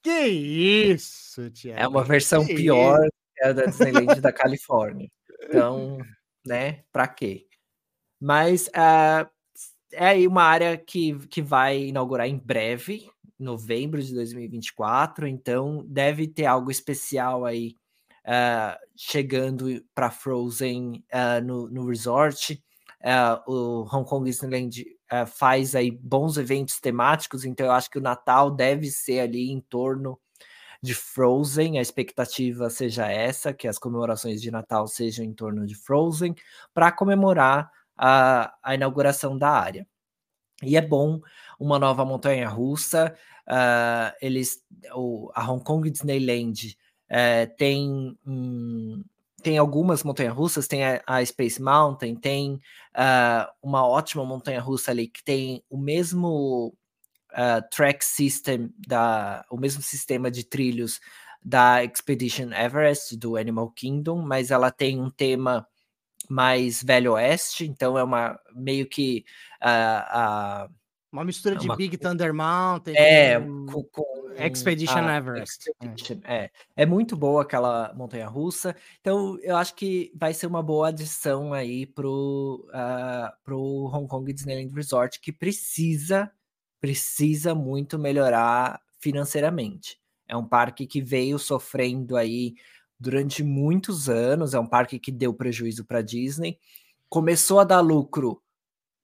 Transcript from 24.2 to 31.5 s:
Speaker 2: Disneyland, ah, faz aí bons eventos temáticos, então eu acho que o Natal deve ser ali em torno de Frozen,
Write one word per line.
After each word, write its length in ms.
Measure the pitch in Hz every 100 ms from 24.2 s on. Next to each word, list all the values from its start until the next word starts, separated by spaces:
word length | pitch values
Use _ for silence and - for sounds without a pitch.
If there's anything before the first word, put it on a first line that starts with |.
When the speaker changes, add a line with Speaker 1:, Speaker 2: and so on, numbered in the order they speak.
Speaker 2:
Disneyland, 640 | 131 123 139 127 127 120 123 _ _
ah, 160 | 120 117
faz 500 | - 135 135 131 135
aí 160 | 123
bons 460 | 120 127 135 156 147
eventos 420 | 123 139 135 -
temáticos, 640 | 135 120 127 156 - 135
então 220 | 131 127 131
eu 80 |
acho 160 | 123 -
que 80 | 143
o 40 |
Natal 480 | 131 123 - 127 143
deve 400 | 139 131 143 151
ser 300 | 131 - 127
ali 320 | 123 120 127
em 80 | 135
torno 580 | - 120 131 135 135 127 _ _ - - - -
de 120 | 127
Frozen, 840 | 120 - - 127 127 147